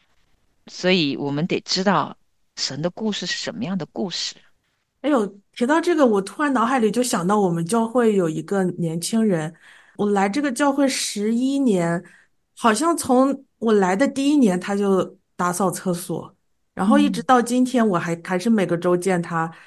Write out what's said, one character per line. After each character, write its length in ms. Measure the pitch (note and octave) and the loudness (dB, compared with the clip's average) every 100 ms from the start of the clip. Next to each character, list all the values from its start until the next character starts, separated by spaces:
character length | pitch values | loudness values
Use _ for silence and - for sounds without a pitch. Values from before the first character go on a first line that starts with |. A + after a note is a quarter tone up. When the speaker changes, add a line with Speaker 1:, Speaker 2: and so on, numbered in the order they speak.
| _ _ _ _ _ _ - | _ _ _ _ _ _ -20
Speaker 1:
所 240 | - F3+ | -4 0
以 240 | F#3 C#3+ B2+ | 2 2 -2
我 140 | C#3+ | -4
们 160 | C#3+ F3 | -4 -2
得 140 | D3 | -4
知 220 | - F#3 | -4 -2
道 340 | F#3+ E3+ C3 - _ _ _ - | 2 0 -2 -8 _ _ _ -10
神 240 | - C#3 | -8 -6
的 80 | F3 | -6
故 200 | - A3 | -4 -6
事 160 | G3 F3 | -6 -6
是 80 | - | -6
什 160 | - | -8
么 100 | - | -8
样 120 | E3 G3 | -6 -6
的 80 | D3+ | -8
故 220 | - G3 | -8 -8
事。 280 | - - - _ _ _ _ _ _ | -6 -10 -12 _ _ _ _ _ _
Speaker 2:
哎 100 | C4+ | -2
呦， 160 | C#4 G3 - _ | 0 -2 -8 _
提 140 | - A#3+ | -4 0
到 140 | D#4+ | 2
这 140 | E4+ D#4+ | 2 4
个， 100 | C4+ | 4
我 160 | G3+ | 2
突 200 | G3 - | -2 -2
然 100 | D4 | 0
脑 120 | B3+ | 0
海 140 | A#3 C4+ | 0 2
里 120 | A3 | 0
就 120 | A#3+ | 0
想 240 | B3 G#3 F3 | -2 -2 0
到 140 | G#3 | 2
我 80 | F#3+ | 2
们 160 | E3+ | 0
教 220 | E3 A#3 A3+ | 0 0 0
会 280 | B3 A3+ | 2 2
有 140 | G3 E3 | 2 0
一 120 | D#3 | -2
个 200 | D#3 G3+ | -4 -2
年 360 | F3+ - E3+ E3 | -2 -2 -4 -4
轻 240 | E3 A3+ | -2 0
人， 280 | A3 E3 D#3 E3 - - _ - | 2 0 -2 -10 -20 -20 _ -4
我 120 | G#3 | 0
来 180 | G3+ G3+ | 0 0
这 120 | A#3+ | 0
个 120 | C#4+ | -2
教 200 | A#3+ C#4+ | 0 0
会 160 | C#4 C4+ | 2 0
十 460 | C4+ - G#3 G#3+ | 0 -6 -4 -2
一 240 | A#3 C4 C#4 | 0 0 0
年， 460 | C4 F#3+ E3+ E3+ - - _ _ _ - | 2 2 0 -2 -6 -20 _ _ _ -2
好 160 | A#3 | 0
像 240 | G#3+ E4 D#4+ | 2 0 0
从 480 | - B3 C4+ C#4 - _ | 2 4 4 0 -10 _
我 140 | A3+ | 2
来 240 | G#3 F3+ G3 | 2 2 2
的 100 | C#4 | 0
第 220 | C4+ C#4 | 0 2
一 80 | D4 | 4
年 220 | A3+ F3+ | 4 2
他 180 | F#3+ G3+ | -2 -2
就 420 | G3+ F#3+ - - _ - | 2 2 0 -8 _ -4
打 160 | F3 | -4
扫 180 | F3 F#3+ | 0 -2
厕 240 | E3+ F#3+ | -2 -4
所， 400 | F3 - D#3+ - _ _ _ _ | -4 -6 -8 -10 _ _ _ _
然 100 | - | -4
后 140 | - C#4+ | 2 4
一 100 | D4 | 4
直 140 | - | 0
到 180 | - B3+ | 2 2
今 240 | A#3+ B3+ | 4 0
天 220 | B3 B3+ A3+ | 0 2 2
我 100 | F3 | 0
还， 180 | E3+ E3 | -2 -6
Speaker 1:
嗯。 60 | |
Speaker 2:
还 140 | E3 F#3 | -4 -2
是 120 | A#3 | 2
每 160 | A3 F3 | 2 2
个 100 | E3+ | 0
周 200 | F3+ F3+ | 0 0
见 260 | F#3+ F3+ | 0 -2
他 300 | E3+ E3 D#3+ - | -2 -4 -6 -8